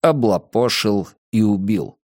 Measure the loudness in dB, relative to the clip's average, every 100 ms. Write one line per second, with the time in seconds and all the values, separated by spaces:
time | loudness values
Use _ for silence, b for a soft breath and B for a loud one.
0 | 2 2 0 0 -2 -2 -2 -2 -2 -2
1 | -4 _ _ 0 2 0 -2 -2 -4 -12